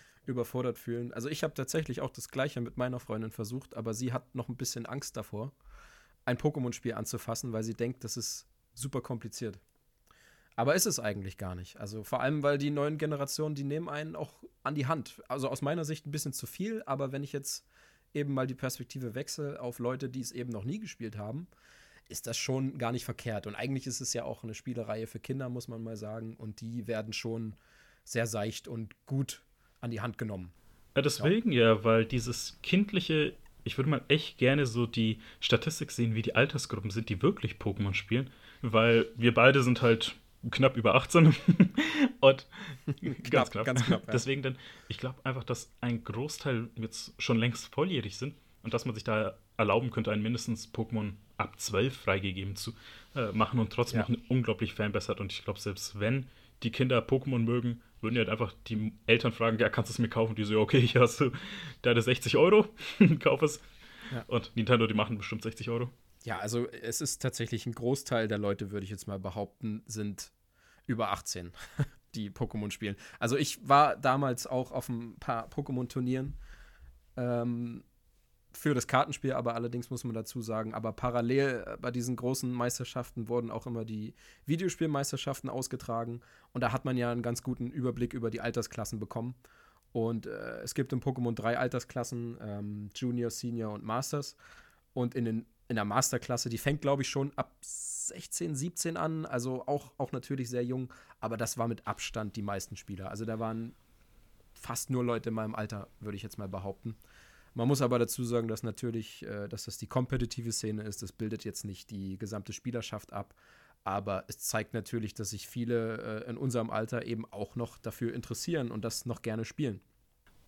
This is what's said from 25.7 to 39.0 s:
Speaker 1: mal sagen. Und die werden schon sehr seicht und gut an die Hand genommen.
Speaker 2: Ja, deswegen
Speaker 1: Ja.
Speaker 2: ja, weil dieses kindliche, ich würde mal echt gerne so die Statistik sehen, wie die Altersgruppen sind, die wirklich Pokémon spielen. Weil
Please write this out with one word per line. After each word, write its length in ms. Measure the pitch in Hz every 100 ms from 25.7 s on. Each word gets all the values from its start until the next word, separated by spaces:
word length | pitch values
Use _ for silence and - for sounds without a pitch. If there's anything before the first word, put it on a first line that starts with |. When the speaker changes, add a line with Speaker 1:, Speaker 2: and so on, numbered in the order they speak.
| 113
Speaker 1:
mal 140 | 113 110
sagen. 380 | 104 110 113
Und 260 | 113 110 104
die 240 | 113 120 110
werden 260 | 110 107
schon 440 | 107 117 113 113 107 _ - - _
sehr 220 | - 120 117
seicht 420 | 107 107 117 -
und 260 | 113 110 - -
gut 360 | 135 139 - _ _ _ _
an 100 | 120
die 100 | 113
Hand 160 | 117 101
genommen. 360 | 113 98 90 - - - - -
Speaker 2:
Ja, 60 |
deswegen 500 | 143 - 151 214 226
Speaker 1:
Ja. 220 | 127 113
Speaker 2:
ja, 100 | 107
weil 220 | 113 113 113
dieses 520 | 123 117 117 - -
kindliche, 720 | - 185 202 185 180 156 151 - - -
ich 120 | - -
würde 140 | 135
mal 140 | 143 -
echt 300 | 151 - -
gerne 260 | 127 143
so 220 | 131 113 117
die 320 | 120 110 107 - -
Statistik 500 | - 113 - - -
sehen, 240 | - 117
wie 80 | 113
die 140 | 113 -
Altersgruppen 540 | 143 151 - 104 101
sind, 200 | 104 113
die 100 | 92
wirklich 340 | 151 208 110 -
Pokémon 360 | 107 98 101
spielen. 380 | 95 - 117 131 - - -
Weil 460 | 123 110 117 117